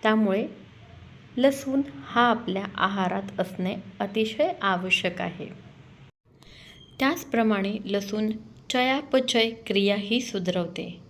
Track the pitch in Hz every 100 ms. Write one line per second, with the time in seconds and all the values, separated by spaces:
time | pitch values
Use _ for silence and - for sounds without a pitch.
0 | 220 220 214 190 294 - - - - -
1 | - - - - 269 269 269 269 277 -
2 | - 233 240 226 226 190 202 - 190 196
3 | 185 190 196 - 180 - 185 196 - -
4 | 202 208 220 220 320 349 196 180 185 180
5 | 185 175 175 - - - - - - -
6 | - _ _ _ - - - - - -
7 | 269 349 - 233 220 208 196 214 190 202
8 | 196 214 214 220 - - - 254 254 277
9 | 285 269 254 240 226 226 - 196 202 202
10 | 196 233 240 202 180 180 170 - - 175
11 | -